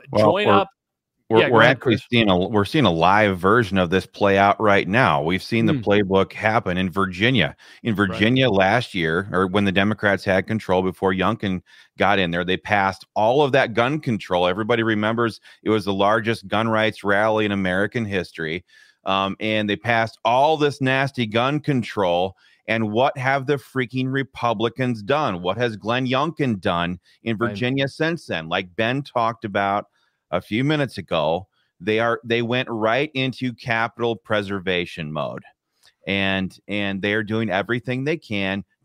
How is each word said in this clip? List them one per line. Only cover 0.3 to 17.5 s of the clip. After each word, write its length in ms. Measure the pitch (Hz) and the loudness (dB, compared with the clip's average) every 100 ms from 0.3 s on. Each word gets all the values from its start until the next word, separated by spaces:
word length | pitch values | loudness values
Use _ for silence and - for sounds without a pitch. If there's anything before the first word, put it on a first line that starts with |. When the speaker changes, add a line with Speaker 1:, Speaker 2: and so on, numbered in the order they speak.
| 190 208 | 4 4
Speaker 1:
we're, 60 | |
Speaker 2:
up. 160 | 202 185 _ _ _ _ _ - | 4 2 _ _ _ _ _ 2
Speaker 1:
we're, 100 | 113 | 4
Speaker 2:
Yeah, 80 | 147 | 6
go 60 | 117 | 6
Speaker 1:
we're 60 | |
Speaker 2:
ahead, 160 | 117 131 | 6 4
Speaker 1:
actually 180 | 131 107 | 0 0
Speaker 2:
Chris. 120 | - | 2
Speaker 1:
seeing 180 | 120 107 | 2 4
a, 80 | 90 | 4
we're 280 | 90 104 101 | 2 0 2
seeing 200 | 160 110 | 2 2
a 60 | |
live 480 | 82 85 101 107 92 | 4 4 6 4 2
version 380 | 92 117 101 95 | 4 4 2 0
of 120 | 87 | 2
this 160 | 92 - | 0 -2
play 320 | - 101 98 | 0 2 6
out 240 | 101 98 | 4 4
right 260 | 107 98 - | 4 2 2
now. 360 | 110 120 71 | 2 2 2
We've 200 | 78 92 | 0 -2
seen 220 | - 113 113 | -2 0 0
the 80 | |
Speaker 2:
Hmm. 80 | 135 | 0
Speaker 1:
playbook 500 | 107 101 98 95 95 | 2 2 4 2 0
happen 460 | - 113 113 98 90 | -2 0 0 0 -2
in 120 | 92 | -2
Virginia. 640 | 87 95 90 113 131 73 - - - | -2 -4 0 0 2 -2 -4 -20 -10
In 120 | 117 98 | -4 0
Speaker 2:
Right. 120 | 101 | 0
Speaker 1:
Virginia 420 | 110 113 127 131 | 2 2 2 2
last 440 | 98 95 117 - | 4 2 2 -2
year, 340 | 92 80 82 98 | -4 -2 -2 -2
or 160 | 87 95 | -2 0
when 180 | 98 101 | 0 0
the 60 | |
Democrats 520 | 92 101 107 104 95 | 2 0 0 0 0
had 240 | - 95 92 | 0 -2 -2
control 360 | 110 - 92 | -6 -2 0
before 300 | 92 87 95 | 0 -2 -2
Youngkin 480 | 95 90 110 101 90 - - _ - | 0 -2 -2 -4 -6 -10 -20 _ -2
got 220 | 98 101 | 0 2
in 120 | 87 | 0
there, 140 | 87 90 | -2 -2
they 100 | 92 | -4
passed 500 | - 104 98 95 - - | 0 0 0 -4 -8 -2
all 260 | 107 135 | 0 2
of 100 | 143 | 2
that 220 | 131 117 | 2 0
gun 260 | 113 120 156 | 0 -2 -2
control. 480 | 143 104 - 90 90 | -4 -6 -2 0 0
Everybody 360 | 92 107 120 | 0 -2 0
remembers 580 | 113 107 107 113 117 - - - | 0 0 0 0 -2 -4 -20 -8
it 60 | - | -2
was 140 | 110 | -2
the 100 | 92 | 0
largest 540 | 98 98 113 110 110 95 | 2 2 2 0 -4 -2
gun 220 | 101 113 | -2 0
rights 340 | 110 110 101 | 0 0 -2
rally 400 | 101 101 110 107 | 0 2 2 0
in 80 | 107 | 0